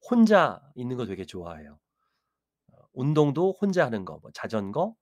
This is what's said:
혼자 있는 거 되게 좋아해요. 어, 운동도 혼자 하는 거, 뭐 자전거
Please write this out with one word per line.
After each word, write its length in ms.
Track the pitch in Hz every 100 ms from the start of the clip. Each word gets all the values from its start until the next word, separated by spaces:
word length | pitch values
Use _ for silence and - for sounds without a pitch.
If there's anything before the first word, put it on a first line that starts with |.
| -
혼자 500 | 240 220 208 151 95 _
있는 220 | - 123 127
거 100 | 110
되게 180 | 95
좋아해요. 540 | 92 95 85 80 76 73 _ _ _ _ _ _ _ _ _
어, 60 | _ _
운동도 600 | - 135 151 147 135 185 190
혼자 240 | 202 180
하는 200 | 143 107
거, 140 | 90 76
뭐 120 | -
자전거 640 | - 101 113 98 117 190 226